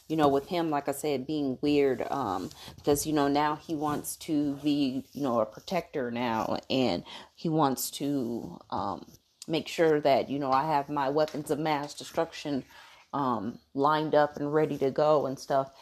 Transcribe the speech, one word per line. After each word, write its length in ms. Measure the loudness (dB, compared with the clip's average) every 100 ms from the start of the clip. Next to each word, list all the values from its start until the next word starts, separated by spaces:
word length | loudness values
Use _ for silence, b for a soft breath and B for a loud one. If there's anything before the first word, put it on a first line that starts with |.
| -4
you 80 | 2
know, 120 | 4
with 200 | 4 0
him, 220 | -2 0
like 180 | -2 -2
I 60 |
said, 340 | -4 -2 -2 -2
being 300 | -2 -2 0
weird, 440 | 2 4 4 2 -2
um, 400 | -2 -2 -4 -6 B B B
because, 300 | 0 2 2
you 80 |
know, 140 | 2 2
now 280 | 2 2 -2
he 200 | -4 -4
wants 400 | -2 -4 -6 -10
to 380 | -2 0 0 0
be, 400 | 0 2 2 -2 -6
you 120 | -4
know, 160 | 0 2
a 60 | 0
protector 640 | -4 -4 -4 -2 -4 -4
now, 460 | -2 -2 0 0 -4 -2
and 340 | 0 2 0 B B B -8
he 140 | -2
wants 420 | 2 2 0 -4
to, 680 | -4 -4 -2 -2 -6 -8 -14 -8
um, 360 | -6 -4 -6 -12 -20 _ _ -4
make 200 | -4 -4
sure 320 | 2 4 4
that, 300 | 4 4 2
you 100 | -2
know, 120 | 0
I 140 | 2 2
have 220 | 0 0
my 200 | -2 0
weapons 420 | 0 0 -2 -4
of 80 | -2
mass 340 | 0 -2 -4
destruction, 720 | -12 -6 -4 -4 -4 -4 -4 -6 B B B B
um, 460 | -4 -2 -2 -4 -10 _
lined 420 | 0 2 2 4 4
up 220 | 4 0
and 160 | -2
ready 240 | 2 0 0
to 120 | 0
go 360 | 2 4 4 2
and 120 | -4
stuff. 340 | -2 0 0 b